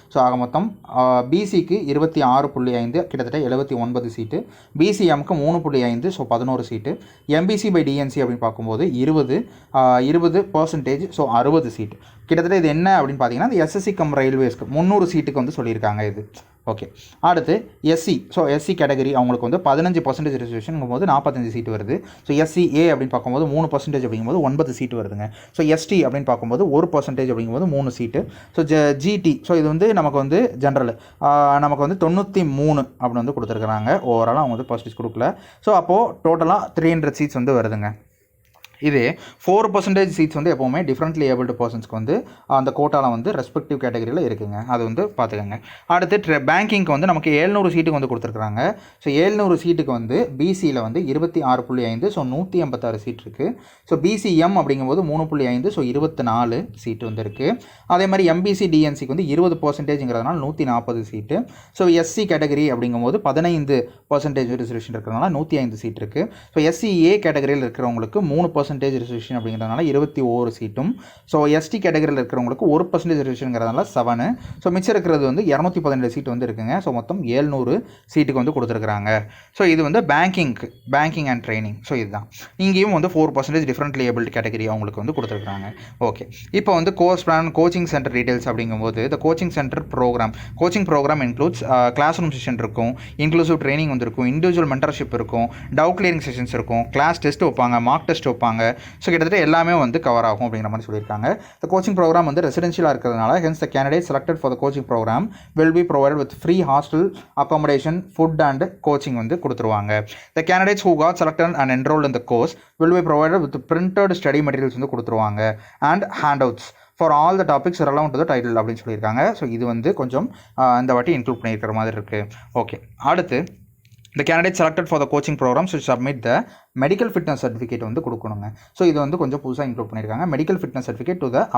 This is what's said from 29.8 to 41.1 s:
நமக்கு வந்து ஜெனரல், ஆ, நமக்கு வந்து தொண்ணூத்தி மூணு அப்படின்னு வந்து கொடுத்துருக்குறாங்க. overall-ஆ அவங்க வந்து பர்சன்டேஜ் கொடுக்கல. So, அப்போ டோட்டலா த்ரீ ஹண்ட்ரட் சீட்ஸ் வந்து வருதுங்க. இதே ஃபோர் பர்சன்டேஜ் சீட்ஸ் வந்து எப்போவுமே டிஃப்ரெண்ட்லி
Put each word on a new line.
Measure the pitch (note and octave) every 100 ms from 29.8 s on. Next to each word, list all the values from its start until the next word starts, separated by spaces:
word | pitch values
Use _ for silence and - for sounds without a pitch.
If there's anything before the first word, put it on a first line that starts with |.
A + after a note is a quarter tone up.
| G#3+ G3+
நமக்கு | D3 C#3
வந்து | C#3 F3 B3 B2
ஜெனரல், | C#3 C3+ B2 - - -
ஆ, | C#3+ D3 C#3+ C#3+
நமக்கு | D3 D3 C#3+
வந்து | F#3 D#3+
தொண்ணூத்தி | F#3 G3 G3 D#3+ C3+
மூணு | D3+ D3 C3 -
அப்படின்னு | B2+ A#2
வந்து | A#2+ C3
கொடுத்துருக்குறாங்க. | A2 A2 A2 G#2+ A2 F#3+ D3
overall-ஆ | A#2 A2+ C3+
அவங்க | C#3 A#2
வந்து | C3
பர்சன்டேஜ் | A#2 A2+ -
கொடுக்கல. | A2+ A2 C3+ F#3+ - -
So, | - G3
அப்போ | - F#3+ A#3 -
டோட்டலா | D#3+ E3 E3 G3 - -
த்ரீ | D#3+ E3
ஹண்ட்ரட் | D3 C#3
சீட்ஸ் | D3 C3
வந்து | B2 B2+
வருதுங்க. | A2 A2 G#2 G#2+ _ _ _ _ _ _ - - D3
இதே | C#3+ B2 - - -
ஃபோர் | - G3 A3
பர்சன்டேஜ் | G3 F#3+ G3 F#3 D#3
சீட்ஸ் | D#3 D3+
வந்து | E3
எப்போவுமே | C3 C3 D3 D#3
டிஃப்ரெண்ட்லி | C3 D#3+